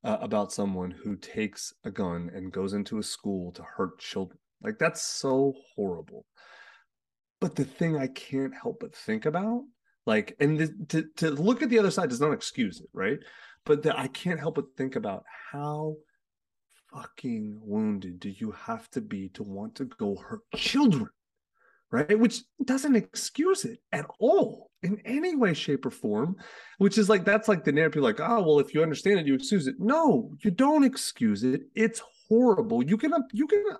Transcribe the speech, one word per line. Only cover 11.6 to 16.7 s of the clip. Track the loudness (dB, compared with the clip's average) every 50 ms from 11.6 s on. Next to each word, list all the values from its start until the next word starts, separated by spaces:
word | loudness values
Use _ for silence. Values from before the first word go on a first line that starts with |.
| 2
at | 4
the | 4 4
other | 4 4
side | 2 0 -2 -2
does | 0 0
not | 2 0 0
excuse | 0 -4 -10 -4 -2 -2 -2 -2 -10
it, | -20 -14 _
right? | -4 -2 -2 -2 -4 -8 -18 -20 -20 -20 -20 -20 _ _
But | 2 2 2 4
that | 0 0 0
I | -4 -6
can't | -8 -6 -4 -4 -4 -2
help | -4 -4 -4
but | -4 -6 -6 _
think | -6 -6 -4 -4
about | -4 -4 -4 -6 -6 -10 -18 -20 -20 -18 -14 -10
how | -8 -6 -6 -6 -4 -6 -6 -8 -10 _ _ _ _ _ _ _ _ _ _ _ _ _ _